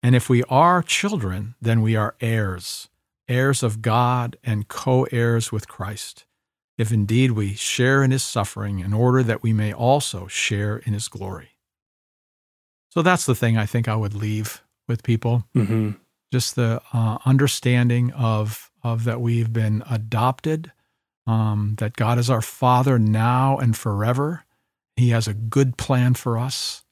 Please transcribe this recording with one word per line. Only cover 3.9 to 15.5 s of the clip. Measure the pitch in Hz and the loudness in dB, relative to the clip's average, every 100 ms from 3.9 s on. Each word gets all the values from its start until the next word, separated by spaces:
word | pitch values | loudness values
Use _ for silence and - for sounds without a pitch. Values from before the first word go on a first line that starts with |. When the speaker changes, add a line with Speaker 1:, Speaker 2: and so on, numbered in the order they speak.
| 113 123 123 120 - | 2 2 0 -4 -8
Speaker 1:
and | - 107 101 | -4 -4 -4
co-heirs | - - 127 131 123 117 117 113 | -8 0 2 2 0 0 0 -2
with | 110 - | -6 -8
Christ, | - 98 104 - - _ _ _ _ _ - | -12 -12 -10 -14 -18 _ _ _ _ _ -4
if | 110 | 0
indeed | 113 101 113 131 | 0 2 2 2
we | 110 101 | 2 -2
share | 104 - - 127 135 | -4 -6 0 2 4
in | 135 | 2
his | 131 | 0
suffering | - - 98 - 104 101 | -2 -4 -4 -6 -6 -6
in | 90 | -2
order | 104 123 127 | 2 4 4
that | 120 110 | 2 0
we | 113 | 0
may | 110 107 | 2 0
also | - 120 143 135 92 95 | 0 2 2 0 -10 -10
share | - - 104 104 107 | -6 -2 -2 -2 -4
in | - | -4
his | 104 - | -4 -6
glory." | - 95 95 - _ _ _ _ _ _ _ _ _ _ _ _ _ _ | -10 -12 -12 -16 _ _ _ _ _ _ _ _ _ _ _ _ _ _
So | - | 0
that's | 165 180 - | 2 2 0
the | 127 | 0
thing | 120 113 | 2 2
I | 104 | 0
think | 120 113 | -2 -2
I | 110 | -2
would | 104 104 | -4 -4
leave | 107 107 107 - _ _ _ | -4 -4 -6 -10 _ _ _
with | 117 | -6
people. | - 113 120 120 - | 0 0 2 -2 0